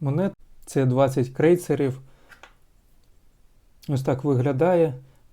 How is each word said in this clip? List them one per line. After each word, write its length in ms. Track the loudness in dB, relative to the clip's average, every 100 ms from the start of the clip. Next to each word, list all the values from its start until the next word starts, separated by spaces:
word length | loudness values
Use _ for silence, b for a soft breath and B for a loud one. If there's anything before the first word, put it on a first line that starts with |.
монета. 340 | -4 -2 -2 -6 -20 -20 -6
Це 200 | 0 2
двадцять 440 | 2 2 0 -4
крейцерів. 720 | 0 2 2 0 -2 -2 -4 -14 B B B B _ _ _ _ _ _ _ _ _ _ _ _ _ -6
Ось 140 | -4
так 200 | -2 -2
виглядає. 680 | 0 0 0 0 2 2 0 -2 b b b